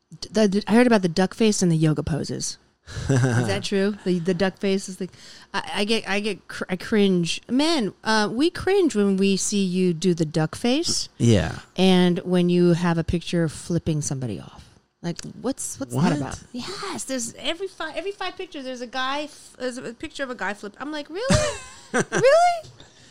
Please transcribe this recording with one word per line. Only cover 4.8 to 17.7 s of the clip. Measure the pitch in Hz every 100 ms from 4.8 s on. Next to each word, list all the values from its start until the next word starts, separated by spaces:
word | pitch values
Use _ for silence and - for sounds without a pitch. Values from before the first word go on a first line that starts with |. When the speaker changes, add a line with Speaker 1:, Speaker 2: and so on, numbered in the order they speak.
| -
Speaker 1:
is | 185
like, | 180 - - - -
I, | 196 - 175
I |
get, | 208 226 -
I | 202
get, | 208 185 -
cr-, | - -
I |
cringe. | 185 - 220 202 180 165 - -
Men, | 247 311 330 202 -
uh, | - 220 208
we | 226 320
cringe | - - 403 339 208
when | 202 190
we | 196 190
see | - 202
you | 190 180 180
do | 160 185
the | 165
duck | 156 156 156 -
face. | 240 269 349 - - _
Speaker 2:
Yeah. | 120 104 80 - - -
Speaker 1:
And | 185 185 180 175
when | - 180 175
you | 175 175
have | 170 175 170
a |
picture | 160 175 - 175 165
flipping | - - 170 - 156
somebody | 143 139 127 90
off. | - - - _ _ _
Like, | 170 170 147 -
what's, | 175 - - -
what's | 123
Speaker 2:
What? | 123 175
Speaker 1:
that | -
about? | 131 - -
Yes, | 247 247 392 392 285
there's | - 262 233 -
every | 254 330
fi-, | 381